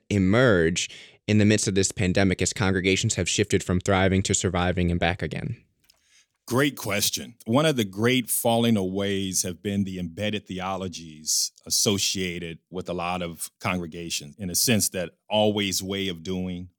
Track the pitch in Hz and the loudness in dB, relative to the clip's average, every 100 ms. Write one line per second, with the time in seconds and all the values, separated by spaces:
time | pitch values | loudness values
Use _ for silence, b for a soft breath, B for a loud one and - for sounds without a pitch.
0 | - 101 92 110 127 92 82 87 - B | -2 2 4 6 6 6 4 2 -4 B
1 | B B - 107 104 107 - 98 95 - | B B 0 4 6 4 2 0 0 0
2 | 92 92 98 90 90 - 95 95 90 95 | 0 2 2 2 -2 0 0 2 2 2
3 | 113 - 90 - 104 95 - 90 - 95 | 0 -2 -2 0 2 0 0 -2 2 2
4 | 95 95 95 98 95 87 90 90 87 87 | 4 2 2 0 0 0 0 0 0 0
5 | 85 90 82 87 - 117 _ _ _ b | 0 -2 -6 -8 -8 -10 _ _ _ b
6 | b b b _ - 120 147 123 107 101 | b b b _ -4 0 0 -2 -4 0
7 | 104 - 67 - - 123 160 135 104 95 | 0 -2 -8 -14 0 2 4 2 -2 0
8 | 117 127 123 - 123 117 117 110 95 95 | 2 2 0 0 2 4 4 4 2 -2
9 | 101 98 95 87 95 87 104 101 95 92 | -2 0 -2 -2 -2 -4 -4 -2 -2 -4
10 | 90 82 107 104 - 90 92 95 95 82 | -8 -6 -4 -4 -8 -8 -6 -6 -6 -10
11 | 82 78 78 - - - - - 120 101 | -14 -12 -4 -2 -2 -8 -4 0 0 0
12 | - 98 92 87 85 82 _ 90 90 90 | 0 -2 -4 -6 -10 -12 _ -10 -8 -6
13 | 87 90 87 82 - - 101 92 85 85 | -4 -4 -6 -8 -14 -8 -4 -4 -4 -10
14 | 85 - 73 71 95 87 - 110 - 95 | -8 -8 -8 -12 -6 -2 2 2 0 -4
15 | 82 - _ 104 107 104 101 90 95 98 | -8 -10 _ 2 4 2 0 -2 -4 -4
16 | 95 85 82 92 92 90 90 | -4 -6 -6 -4 -4 -8 -12